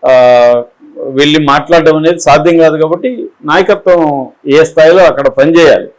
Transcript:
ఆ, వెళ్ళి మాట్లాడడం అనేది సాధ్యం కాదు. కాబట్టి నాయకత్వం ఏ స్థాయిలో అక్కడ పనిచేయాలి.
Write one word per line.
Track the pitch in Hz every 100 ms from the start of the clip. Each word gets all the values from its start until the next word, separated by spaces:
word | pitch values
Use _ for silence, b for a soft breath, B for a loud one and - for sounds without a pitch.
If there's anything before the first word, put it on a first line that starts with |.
| 131
ఆ, | 127 123 123 120 120 120 _ - -
వెళ్ళి | - 135 147 156
మాట్లాడడం | 147 143 151 170 156 156
అనేది | 156 170
సాధ్యం | 156 147 156 165
కాదు. | 160 156
కాబట్టి | 156 175 254 240 - _
నాయకత్వం | 151 160 185 202 185 175 156 143 127 _ 147
ఏ | 143
స్థాయిలో | 160 - 156 180
అక్కడ | 175 139 139
పనిచేయాలి. | 131 143 165 160 101 95